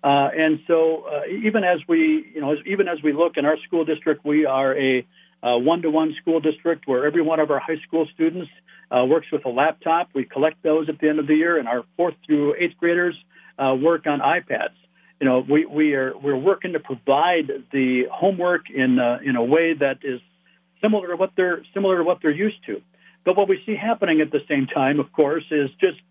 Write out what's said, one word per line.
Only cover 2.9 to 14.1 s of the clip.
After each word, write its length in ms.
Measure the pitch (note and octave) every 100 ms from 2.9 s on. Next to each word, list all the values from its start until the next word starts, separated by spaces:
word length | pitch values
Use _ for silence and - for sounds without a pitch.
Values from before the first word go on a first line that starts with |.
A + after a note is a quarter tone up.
| E3
we 120 | D3+
look 240 | C#3+ E3 D#3+
in 80 | C#3+
our 100 | D#3 -
school 200 | E3+ D#3
district, 400 | D#3 - D3 D3
we 180 | D3+
are 320 | D3 C3+ C3+ C3+
a, 300 | C3+ B2+ - _ _ _
uh, 140 | A#2+ A#2+
one-to-one 580 | B2+ E3+ E3 D#3 D#3 D#3
school 180 | - E3
district 480 | D3+ D#3 E3 D#3+ -
where 200 | B2+ D3
every 160 | D#3
one 180 | D#3 D#3+
of 100 | D3+
our 80 | C#3+
high 220 | - D#3+ -
school 200 | E3 D3+
students, 380 | - D#3+ F3 D#3+ _ _ - _
uh, 140 | B2 B2+
works 200 | D#3+ -
with 120 | - C3+
a 20 |
laptop. 600 | A#2+ D3+ D#3 - E3 F3+
We 120 | C#3
collect 380 | B2 C#3 D#3 D3+
those 280 | D#3+ D#3 D3+
at 80 | D3+
the 100 | D3+
end 100 | D3+
of 80 | C#3+
the 80 |
year, 220 | D#3 E3+ E3
and 100 | A#2+
our 180 | B2 - -
fourth 180 | F3 - -
through 300 | D3+ D3 D3
eighth 180 | F3 -
graders, 400 | E3+ E3+ F3 E3 _ - - -
uh, 160 | C3+
work 320 | C3 D#3 E3
on 140 | D#3